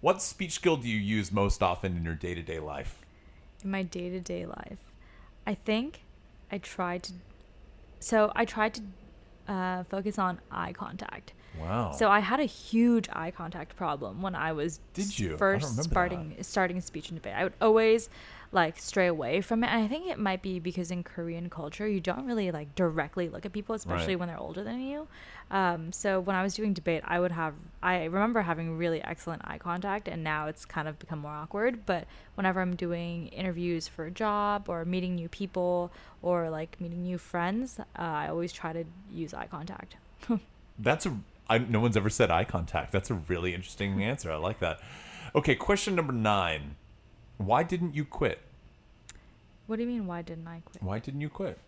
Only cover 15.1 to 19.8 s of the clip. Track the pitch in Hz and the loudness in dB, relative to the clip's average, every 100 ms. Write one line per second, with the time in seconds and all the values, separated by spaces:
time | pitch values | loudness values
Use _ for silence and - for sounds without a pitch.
15.1 | - 92 - 196 196 143 113 165 185 180 | -2 -2 2 4 4 2 -2 2 2 2
16.1 | 180 156 - - - 180 180 175 156 - | 0 -8 -8 -4 0 0 0 -6 -10 -10
17.1 | 165 104 98 180 - 220 220 220 226 220 | -10 -8 -2 -2 4 6 8 8 6 4
18.1 | - - - - 190 160 - - - 180 | -12 -18 -18 -2 2 2 0 -4 2 4
19.1 | 160 120 170 196 226 240 233 | 4 2 0 2 2 2 2